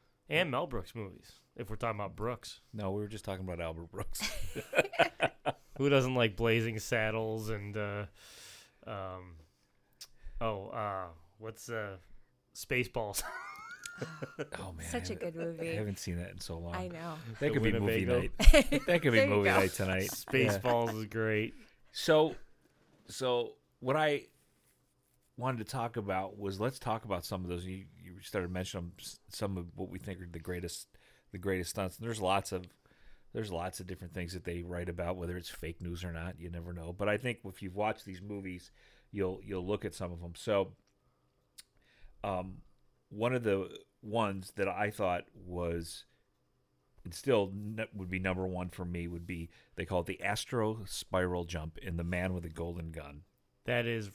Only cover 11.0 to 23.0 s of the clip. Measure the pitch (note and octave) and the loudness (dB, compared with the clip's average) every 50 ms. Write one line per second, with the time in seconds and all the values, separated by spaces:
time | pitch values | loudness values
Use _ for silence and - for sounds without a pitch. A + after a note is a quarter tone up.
11 | F#2 E2+ D#2+ D#2+ - - _ - A2 A2+ A2+ - - - A#2 A2 G#2 G2+ F#2+ F2+ | -6 -8 -10 -16 -20 -20 _ -14 -12 -12 -12 -10 -8 -6 -4 -4 -4 -4 -8 -10
12 | - - - - - _ _ _ _ _ - - - - C3 B2 A#2+ - - B2 | -14 -18 -20 -20 -20 _ _ _ _ _ -14 -10 -4 0 0 0 0 0 0 -2
13 | A2 G#2 G2 - - - - - - - - - - - - - - - - - | -2 -2 -2 -4 -4 -4 -6 -10 -10 -12 -14 -14 -14 -14 -12 -12 -12 -10 -8 -8
14 | - E3 D#3+ D#3 - - - - C#3 - - - - - - - - - - A#3+ | -8 -8 -8 -8 -10 -8 -8 -8 -8 -8 -8 -8 -8 -8 -8 -8 -6 -4 -4 -2
15 | - - F#3 - F#3+ F3 D#3+ E3 E3+ E3 E3 D#3+ E3 E3 E3 A2 G#2+ G#2 F#2+ - | -2 -4 -4 -4 -4 -6 -4 -4 -4 -4 -4 -4 -4 -2 -2 0 0 -2 -2 -4
16 | - F#2 F2 F2 F2+ F#2 F#2 - - - E2+ E2 E2+ F2 F2 F2+ F#2 F2+ E3+ D#3+ | -4 -4 -2 -2 -4 -6 -8 -8 -8 -6 -6 -6 -6 -4 -4 -4 -4 -6 -6 -8
17 | E3+ E3+ D#3 D#3+ A#2+ A#2 A2 - - A2+ A2+ C3 A2 A2+ A2+ A2+ G2+ A2 A2+ A2 | -8 -8 -8 -8 -10 -10 -4 0 2 2 4 4 4 4 4 4 4 4 4 4
18 | F#2 - B2 B2 B2+ - - - G#3+ - - C#4+ - - C#4+ C#4 - - F3 E3 | 4 4 4 4 2 2 4 10 12 12 12 12 12 6 4 2 4 4 4 4
19 | D#3 C3+ A#2 G#2+ - G2 G2+ G#2 G2 F#2+ G2+ G2+ F#2+ F#2 - - G2 F#2 F#2 F#2+ | 6 6 8 8 8 6 6 6 6 6 6 6 4 4 2 0 0 2 2 2
20 | F#2+ - - - - - C3+ C3 B2+ G#2+ G2+ G2 A2+ B2 A#2+ A#2 A#2 A2+ A2 A2 | 0 0 -4 -6 -4 0 2 4 4 4 4 4 4 4 4 4 4 2 0 -2
21 | A2 G#2+ A2+ A2+ A2 A2 G#2+ G#2+ A2 - - - - - - - - - - - | -4 -4 -2 0 2 2 2 2 2 0 -4 -10 -20 -20 -20 -20 -20 -14 -8 0
22 | - E3+ D#3 D#3 D#3+ D3+ - - - - - _ _ _ _ _ _ _ _ - | 4 8 8 8 8 6 2 -4 -12 -16 -20 _ _ _ _ _ _ _ _ -20